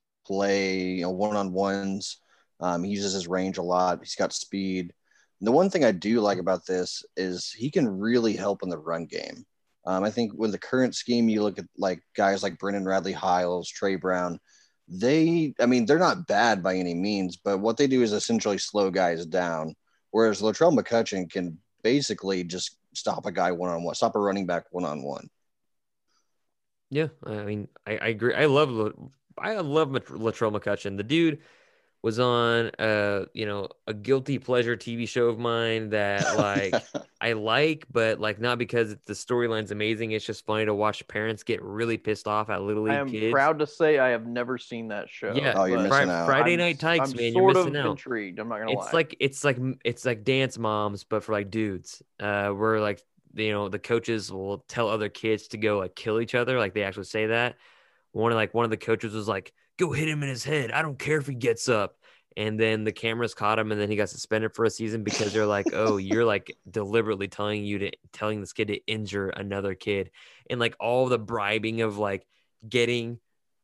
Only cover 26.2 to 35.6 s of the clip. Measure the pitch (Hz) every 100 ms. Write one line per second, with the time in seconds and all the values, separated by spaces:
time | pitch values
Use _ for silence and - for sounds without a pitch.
26.2 | _ _ _ _ _ _ _ 139 156 -
27.2 | - 107 104 104 - - - 110 113 107
28.2 | 120 - 151 139 147 113 107 - 135 -
29.2 | _ - 202 220 151 156 147 131 - 107
30.2 | 110 - 110 104 104 101 101 98 107 160
31.2 | 165 147 - _ _ _ _ _ 113 110
32.2 | 123 120 117 117 117 - 110 107 104 101
33.2 | 98 - 107 101 95 - - 104 110 135
34.2 | 131 131 - 123 117 120 117 117 113 123
35.2 | 120 113 120 117